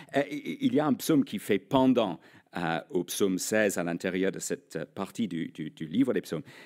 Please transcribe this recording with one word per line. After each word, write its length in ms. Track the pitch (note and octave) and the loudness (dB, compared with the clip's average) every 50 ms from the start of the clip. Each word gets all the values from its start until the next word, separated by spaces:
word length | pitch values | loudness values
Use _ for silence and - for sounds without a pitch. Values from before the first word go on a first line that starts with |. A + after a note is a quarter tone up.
| D#3 - - | -14 -4 -2
euh, 80 | C#3 C#3 - | -2 -2 -2
il 440 | D3 D3 - - - - - B2 A#2+ | -4 -8 -8 -8 -4 -2 0 2 2
y 60 | C#3 | 2
a 60 | D3+ | 2
un 80 | D3+ B2+ | 2 0
psaume 300 | - - - E3 C#3+ B2+ | 0 2 4 4 4 4
qui 140 | - - G2+ | 2 -2 -6
fait 220 | - - G#2+ F#2+ | 0 0 0 0
pendant, 580 | - - - C3+ C3 C3 C3 A#2+ A2+ F#2+ D#2 - - - - - _ _ - | 2 2 4 4 6 6 6 4 2 0 -2 -6 -12 -18 -20 -20 _ _ -8
euh, 260 | - E2+ E2 E2 D#2+ - - | -4 -2 -2 -2 -2 -4 -4
au 140 | - F2+ F2 | -4 -4 -4
psaume 340 | - - - G#2+ G2 F#2 F2 | -4 -2 0 2 2 2 0
seize 400 | - - G#2+ A2 G#2+ G2+ F#2 F#2+ | -2 0 2 2 2 2 2 0
à 60 | E2+ | -2
l'intérieur 480 | E2+ E2+ E2+ - F#2+ F2 F#2 F#2 F#2+ F2 | -2 -4 -4 -4 -4 -2 0 0 -2 -2
de 80 | E2+ | -4
cette 440 | - - F2+ - - _ - D#2+ D#2 | -6 -6 -6 -6 -8 _ -10 -10 -10
partie 440 | - _ - G2 F#2+ - - A#2 F#2+ | -8 _ -8 -8 -6 -4 -4 -4 -4
du, 240 | F2 E2 E2+ - - | -4 -4 -6 -6 -8
du, 180 | - D#2 D#2 | -10 -10 -10
du 160 | - - E2 | -10 -10 -10
livre 260 | D2+ D#2+ G#2 C4+ B2 - | -2 0 0 2 2 0
des 100 | F2 - | -2 -2
psaumes, 200 | - - D#2 - - - - - | -4 -6 -8 -8 -10 -16 -20 -20